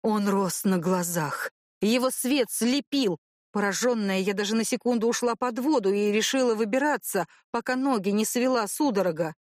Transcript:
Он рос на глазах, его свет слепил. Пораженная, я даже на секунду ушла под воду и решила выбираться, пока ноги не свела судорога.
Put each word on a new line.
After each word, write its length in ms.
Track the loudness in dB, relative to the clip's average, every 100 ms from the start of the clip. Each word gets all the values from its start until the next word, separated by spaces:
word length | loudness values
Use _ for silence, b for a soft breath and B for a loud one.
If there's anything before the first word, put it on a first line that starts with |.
Он 260 | 0 0 0
рос 360 | 0 0 0
на 140 | 0 0
глазах, 720 | 2 0 0 -2 -4 -4 -8 _ _ _
его 300 | 0 2 0
свет 400 | -2 0 0 0
слепил. 680 | 0 0 0 0 0 0 -2 _ _ _
Пораженная, 720 | -2 -2 0 0 0 0 0
я 140 | 0
даже 200 | -2 0
на 100 | 0
секунду 440 | 0 -2 0 0 0
ушла 260 | 0 -2
под 240 | -2 -4 -2
воду 320 | 0 2 2
и 220 | 2 2
решила 420 | 2 0 2 2
выбираться, 720 | 0 0 0 0 0 -2 -4 -4 b b
пока 260 | -6 -2 0
ноги 340 | 0 0 0
не 140 | 0
свела 420 | 0 0 2 2 -2
судорога. 680 | 0 0 2 0 0 -4 -6